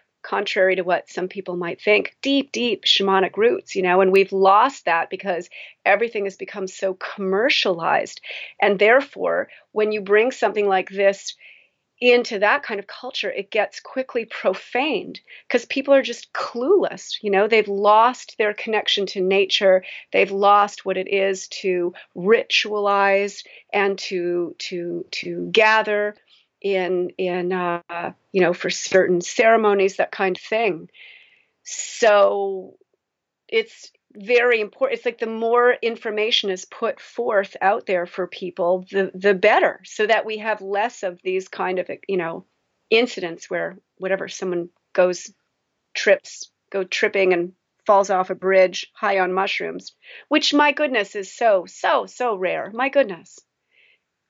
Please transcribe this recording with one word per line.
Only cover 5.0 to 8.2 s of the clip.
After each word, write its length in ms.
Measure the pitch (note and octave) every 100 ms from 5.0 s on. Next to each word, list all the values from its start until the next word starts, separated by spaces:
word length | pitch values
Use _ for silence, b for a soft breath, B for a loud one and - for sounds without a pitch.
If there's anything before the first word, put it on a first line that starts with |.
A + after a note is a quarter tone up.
| -
because 380 | F#3 G3 F3 F3+ B B B
everything 400 | - G3+ A3+ A3
has 120 | G3 -
become 320 | F#3+ G#3 F#3+
so 260 | - F#3+
commercialized. 1300 | F#3 - - F#3+ F#3+ C4+ - G#3+ E3+ E3 D3+ - -